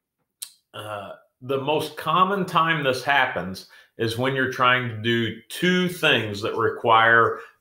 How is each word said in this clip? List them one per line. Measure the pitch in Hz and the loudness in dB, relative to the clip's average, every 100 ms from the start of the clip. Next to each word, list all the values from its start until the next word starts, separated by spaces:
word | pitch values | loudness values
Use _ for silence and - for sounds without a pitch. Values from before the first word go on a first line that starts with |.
| _ _ _ _ - _ _ | _ _ _ _ -20 _ _
uh, | 107 107 104 95 - _ _ | -16 -12 -12 -12 -18 _ _
the | 127 135 | -6 -4
most | 135 151 - - | 0 -2 -2 -6
common | 156 165 185 196 180 | -2 2 2 0 0
time | 175 160 156 | 0 2 2
this | 135 127 | 0 0
happens | - 139 127 - 87 92 - - _ - | 2 2 2 -2 -8 -10 -16 -20 _ -6
is | 113 113 | -4 -2
when | 131 135 | -2 0
you're | 127 | -2
trying | 127 123 127 123 | 2 2 2 0
to | 107 | -4
do | 117 117 110 - - | -2 0 -2 -6 -14
two | - 180 180 180 | -4 0 0 -2
things | - 156 127 110 104 | -2 0 0 -2 -6
that | - 107 | -6 -2
require | 110 - 120 113 113 117 110 - - _ | -2 0 4 4 6 6 4 0 -10 _